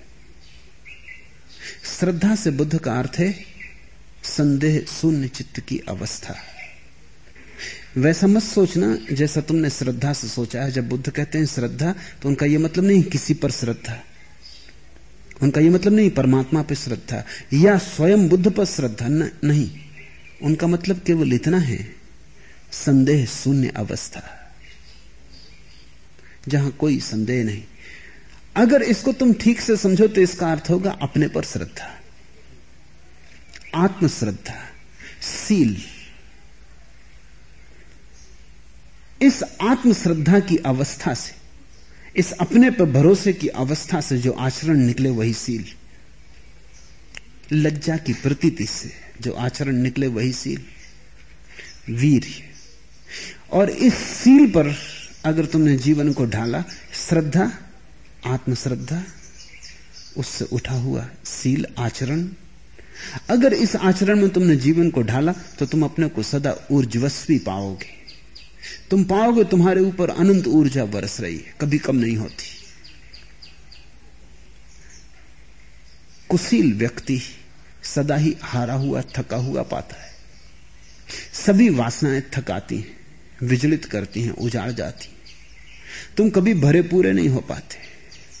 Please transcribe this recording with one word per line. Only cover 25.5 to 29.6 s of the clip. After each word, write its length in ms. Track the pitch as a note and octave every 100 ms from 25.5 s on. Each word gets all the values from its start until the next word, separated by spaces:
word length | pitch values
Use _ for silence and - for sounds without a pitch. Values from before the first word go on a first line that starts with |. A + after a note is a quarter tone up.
| - - - - - - - - - C3+
जहां 240 | C#3+ C#3
कोई 280 | C3+ D3+ C3+
संदेह 440 | - A2 A2 B2+
नहीं। 200 | A2 G#2 - - - - - - - - - -
अगर 260 | A#3 C#4
इसको 320 | A3+ G#3 C4+
तुम 200 | A3 B3+
ठीक 280 | G#3 A#3 A3+